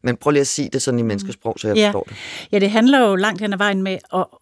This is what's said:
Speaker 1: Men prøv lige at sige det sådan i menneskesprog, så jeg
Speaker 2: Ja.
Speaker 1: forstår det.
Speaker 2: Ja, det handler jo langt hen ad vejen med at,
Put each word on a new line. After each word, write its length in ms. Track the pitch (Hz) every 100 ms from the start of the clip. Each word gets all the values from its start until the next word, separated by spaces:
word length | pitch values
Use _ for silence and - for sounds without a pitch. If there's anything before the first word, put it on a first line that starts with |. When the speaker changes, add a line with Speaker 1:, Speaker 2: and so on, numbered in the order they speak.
Speaker 1:
Men 140 | 120 117
prøv 140 | 147
lige 100 | 147
at 60 | 139
sige 220 | - 139
det 80 | 131
sådan 180 | - 120
i 40 |
menneskesprog, 520 | 113 101 98 - 113 110
så 80 | 107
jeg 100 | 107
Speaker 2:
Ja. 100 | 147
Speaker 1:
forstår 180 | 104 -
det. 60 | - - - -
Speaker 2:
Ja, 80 | 202
det 120 | 196
handler 280 | 220 240 277
jo 160 | 226 190
langt 260 | 208 185
hen 120 | 214
ad 40 | 196
vejen 260 | 202 190
med 140 | 190 180 -
at, 120 | 185 - _